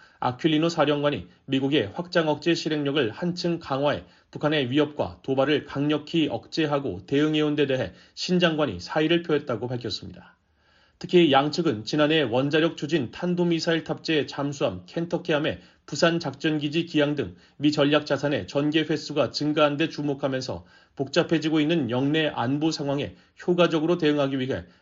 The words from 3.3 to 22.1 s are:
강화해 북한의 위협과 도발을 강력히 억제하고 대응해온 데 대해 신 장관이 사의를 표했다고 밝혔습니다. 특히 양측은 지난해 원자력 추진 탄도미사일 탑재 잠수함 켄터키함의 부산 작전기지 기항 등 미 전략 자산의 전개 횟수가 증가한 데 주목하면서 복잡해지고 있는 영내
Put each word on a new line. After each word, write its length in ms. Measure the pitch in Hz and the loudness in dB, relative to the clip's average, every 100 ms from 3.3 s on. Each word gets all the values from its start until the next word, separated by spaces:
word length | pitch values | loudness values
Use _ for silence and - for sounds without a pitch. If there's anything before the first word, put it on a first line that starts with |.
| 175 175 170 | -2 -2 -4
강화해 460 | - 135 143 104 - - _ | -4 -2 0 -2 -6 -20 _
북한의 400 | - 151 151 123 | -4 0 0 0
위협과 480 | 139 151 151 98 90 | 0 0 0 -6 -6
도발을 440 | - 135 135 147 - | -2 0 2 2 0
강력히 600 | 139 147 147 147 170 147 | -4 0 -2 -2 0 0
억제하고 760 | 110 - - 151 143 135 92 | -2 -6 -2 0 0 -2 -8
대응해온 520 | - 139 151 156 151 147 | -2 2 2 2 0 2
데 100 | 139 | 2
대해 260 | 131 110 - - | 0 -2 -8 -20
신 240 | - - 180 | -12 0 2
장관이 420 | 175 151 143 90 | 4 2 0 -2
사의를 420 | - 156 156 170 | -4 0 2 2
표했다고 460 | 170 147 - 113 120 | 2 -2 0 -4 -4
밝혔습니다. 720 | 123 117 - 95 87 - _ _ _ _ _ _ _ | -6 -6 -8 -10 -16 -20 _ _ _ _ _ _ _
특히 340 | 175 180 165 | 2 6 8
양측은 520 | 131 147 147 165 110 | 6 4 0 0 -2
지난해 380 | - 151 151 160 | -2 2 4 4
원자력 540 | 131 123 143 156 165 - | 2 0 2 2 2 -2
추진 340 | 147 165 113 | -2 -2 -2
탄도미사일 720 | - 180 180 175 165 170 165 | -4 -4 0 2 0 0 -2
탑재 440 | 160 147 - 156 131 | -2 -8 -2 -2 -2
잠수함 580 | - 143 143 135 92 - | -4 -6 -2 -4 -4 -8
켄터키함의 720 | - 170 165 - 151 156 90 - _ | -8 -4 -4 -2 0 0 -4 -12 _
부산 360 | - 143 170 165 | -12 0 0 2
작전기지 680 | 156 123 160 156 147 156 165 | -4 -4 -2 -2 -2 -4 -2
기항 300 | 151 143 147 | 0 0 0
등 180 | 101 90 _ _ | -6 -8 _ _
미 160 | 147 | 0
전략 340 | 147 143 147 147 | 2 4 2 2
자산의 400 | 139 143 135 92 | -2 0 -2 -2
전개 360 | 139 151 156 | -2 0 0
횟수가 500 | 156 151 - 151 - | 0 -4 -4 -2 -2
증가한 440 | - 147 151 147 143 | -2 -2 2 2 2
데 120 | 160 | -2
주목하면서 760 | 156 147 139 139 131 123 90 - - _ | -2 -4 -2 -2 -4 -6 -8 -12 -20 _
복잡해지고 640 | - 139 175 160 165 156 156 | -8 -2 0 2 0 2 2
있는 320 | 151 170 120 | 2 0 0
영내 380 | 123 139 | 0 2